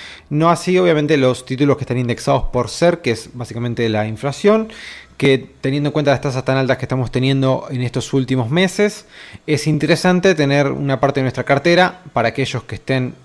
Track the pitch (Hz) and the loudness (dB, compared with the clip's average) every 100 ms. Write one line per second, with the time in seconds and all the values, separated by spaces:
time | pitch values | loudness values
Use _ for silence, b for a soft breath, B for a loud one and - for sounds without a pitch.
0 | B B B 147 165 170 - 185 180 151 | B B B 0 2 2 2 2 4 2
1 | 147 151 127 120 - 131 143 127 127 123 | 2 2 2 0 -4 0 2 2 0 -2
2 | 120 117 - 135 - 123 117 - 170 170 | -2 -2 0 0 0 -2 -2 2 2 2
3 | 123 110 - 123 117 113 120 113 113 107 | -2 -4 -6 -14 -10 -6 -4 -2 0 0
4 | 107 110 143 135 202 220 220 B B B | -2 -4 -6 0 2 2 0 B B B
5 | B - 139 135 - - 135 143 147 156 | B 0 2 2 -2 -6 -4 -2 0 0
6 | 143 135 143 127 131 135 131 127 - 131 | 2 0 0 -4 -2 0 0 -2 -2 -4
7 | 117 123 131 135 135 131 - 131 123 131 | -2 0 0 2 2 0 -4 -6 -4 -4
8 | - 139 127 131 117 165 190 - 208 - | -2 -2 0 -2 0 0 0 0 -2 -2
9 | - B B B - 147 156 147 147 165 | -18 B B B -4 -2 0 0 2 2
10 | 185 180 190 156 143 143 139 135 143 135 | 2 4 4 4 2 2 2 0 -2 0
11 | 139 135 131 127 - 143 170 175 180 - | 0 0 -2 -2 0 2 4 4 2 0
12 | - 127 113 139 131 123 - 104 - 131 | -6 -2 0 -2 -4 -6 -8 -10 -2 -2
13 | 123 - | -2 -8